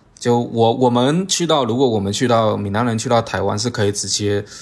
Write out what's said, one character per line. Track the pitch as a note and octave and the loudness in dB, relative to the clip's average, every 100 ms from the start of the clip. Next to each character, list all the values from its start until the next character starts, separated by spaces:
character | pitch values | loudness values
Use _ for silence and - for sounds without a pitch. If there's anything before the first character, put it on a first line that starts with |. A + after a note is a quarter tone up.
| _ _ | _ _
就 | B2 A#2+ | 0 0
我， | A#2+ A#2+ A2+ | 0 2 2
我 | A#2 B2+ | 4 2
们 | A#2+ B2+ D#3+ F#3+ | 4 2 0 -2
去 | - E3+ | -2 0
到， | D#3 | 0
如 | B2 A#2+ | 0 2
果 | C3+ | 2
我 | A2 | 2
们 | G2 | -2
去 | G#2 B2 | -2 2
到， | A#2 A2 G2+ | 2 2 0
闽 | G2+ | -2
南 | G2+ A#2+ | -2 -2
人 | A2 | -2
去 | B2+ | 0
到 | A#2 | 0
台 | A#2 F#2 | 0 -2
湾 | G2 G2+ | -2 -2
是 | A#2+ | -4
可 | B2 G2+ | -2 -2
以 | |
直 | G2 G2 | -2 -4
接 | - G#2 G2+ F#2+ - | -4 -2 -2 -4 -14